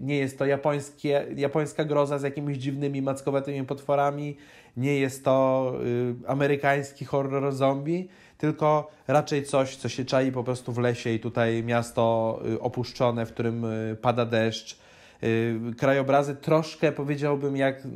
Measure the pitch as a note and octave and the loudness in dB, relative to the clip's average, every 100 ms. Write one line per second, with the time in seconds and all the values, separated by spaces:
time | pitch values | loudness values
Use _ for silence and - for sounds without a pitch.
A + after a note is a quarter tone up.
0 | C3+ C#3+ C3+ C3 C#3 C#3 D3+ C#3+ C#3 - | -2 -2 -2 -2 0 2 0 -2 -4 -6
1 | D3+ C#3+ C3+ C#3 C#3 D#3 D3 - D#3 D3 | 0 0 0 -2 0 0 -2 -2 0 2
2 | C#3+ C#3+ C#3 C#3+ C#3+ C3+ C3+ C#3 C#3+ C#3 | 2 0 -4 -4 -4 -4 -4 -4 -2 -2
3 | C3+ C3+ C#3+ C3+ C#3 C#3 C3 C3+ - C#3+ | -2 -2 -2 -2 -2 -6 -6 -6 0 2
4 | C#3+ C#3+ D3 C#3+ - - - A#2+ C3+ C#3+ | 2 0 -6 -10 -16 -20 -12 -4 0 2
5 | C3+ B2+ C#3 C3+ C3 C3 B2+ B2+ B2 A#2+ | 0 0 2 4 4 2 0 -2 -2 0
6 | B2 B2 G2 C#3 C#3+ C#3+ C#3+ C#3+ C#3 - | -2 -4 -2 0 2 2 2 0 -2 -10
7 | B2+ C#3+ C3+ C3+ C#3 C3 C3+ C#3 D3 F3 | -4 -2 0 0 0 2 2 2 -2 -4
8 | F#3 - - - D3+ D3+ D3+ D3+ D3 - | -4 -14 -20 -4 -2 2 2 2 0 -8
9 | - C#3+ C#3+ D3 C#3 C#3 C3 - A#2+ - | 2 2 2 -2 0 0 0 -2 -6 -4
10 | B2+ C3+ C3 B2+ A#2+ B2 - A#2+ B2 A#2 | 0 2 2 0 -4 -4 -4 0 0 0
11 | A#2+ A2+ A#2+ A#2+ A#2 A2+ A#2 A#2 A#2 - | -2 -2 -2 0 2 0 0 0 0 2
12 | A2+ A2+ A2+ - A2+ A2+ B2 B2 B2 - | 2 4 0 -2 -4 -2 -2 -4 -4 0
13 | B2 A#2 A2+ - A#2 A#2 A2+ A2 A2 A2 | 2 2 -4 -2 -2 -2 -2 -2 -4 -2
14 | B2+ A#2 A#2 A2+ A2+ A2 - - - - | 0 2 2 2 2 -2 -10 -18 -20 -20
15 | - - A#2 A2+ A#2 A2+ A#2+ A#2 C3+ C3+ | -20 -4 0 2 0 -2 -6 0 2 2
16 | C3 C#3 C#3+ C3+ - D#3+ D#3+ - D#3+ C#3+ | 4 2 2 -2 2 2 2 0 0 0
17 | C#3+ C#3+ D3 C#3+ C#3 C#3 C3+ C3 B2+ | -4 -2 0 0 0 2 0 0 -8